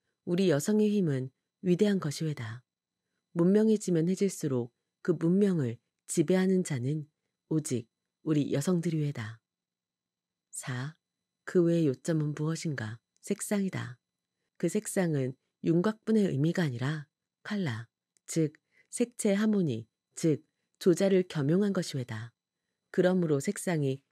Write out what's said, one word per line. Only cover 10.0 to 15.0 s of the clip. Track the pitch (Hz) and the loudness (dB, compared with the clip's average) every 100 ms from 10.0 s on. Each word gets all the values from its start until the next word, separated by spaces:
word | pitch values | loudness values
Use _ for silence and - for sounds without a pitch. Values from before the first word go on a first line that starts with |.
| _ _ _ _ _ | _ _ _ _ _
사, | - - 123 139 - _ _ _ _ | -14 -10 -8 -8 -12 _ _ _ _
그 | - 185 | -2 2
외의 | 170 170 156 | 4 4 2
요점은 | 127 - 160 151 | 0 -2 0 0
무엇인가? | 147 151 160 170 131 107 117 _ _ | -2 -4 -4 -4 -6 -6 -10 _ _
색상이다. | - 202 - 208 190 - 117 123 _ _ _ _ _ - | -8 -6 -4 -2 -2 -4 -10 -14 _ _ _ _ _ -4
그 | 175 | -2
색상은 | 214 - - | -2 -4 -2